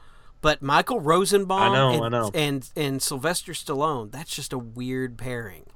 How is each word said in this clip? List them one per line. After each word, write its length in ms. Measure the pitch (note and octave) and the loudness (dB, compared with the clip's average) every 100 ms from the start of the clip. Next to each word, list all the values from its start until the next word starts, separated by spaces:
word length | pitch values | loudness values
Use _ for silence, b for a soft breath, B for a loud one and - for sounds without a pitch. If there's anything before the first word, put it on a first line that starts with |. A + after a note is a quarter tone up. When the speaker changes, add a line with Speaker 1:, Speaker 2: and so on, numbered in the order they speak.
| b b b - | b b b -2
Speaker 1:
but 180 | D#3 D3 | 0 0
Michael 400 | C3+ D#3 F3+ A#3+ | 2 2 2 0
Rosenbaum 720 | D3+ E3 F#3+ G3+ F#3 F#3+ G3 | 4 4 4 2 2 2 4
Speaker 2:
I 20 | |
know, 160 | D#3+ C3+ | 4 4
Speaker 1:
and, 120 | D#3+ | 4
Speaker 2:
I 40 | A#2 | 2
know. 220 | A#2+ G#2+ | 0 0
Speaker 1:
and, 340 | D#3+ D3 C#3 - | 0 0 -2 -6
and 260 | - C#3+ C3+ | -4 -2 -2
Sylvester 520 | - C#3 D3 F3+ - | -4 -2 -2 -2 -6
Stallone, 580 | D#3 - C#3 D#3 C3+ G#2 | -10 -6 -2 0 -2 -6
that's 240 | B2+ D#3+ | -12 -10
just 180 | - C3+ | -10 -6
a 60 | C3 | -8
weird 580 | A#2 A2+ B2+ C3 B2+ A2+ | -8 -8 -4 -4 -4 -6
pairing. 500 | B2 A#2+ G#2+ F2 - | -6 -6 -8 -12 -20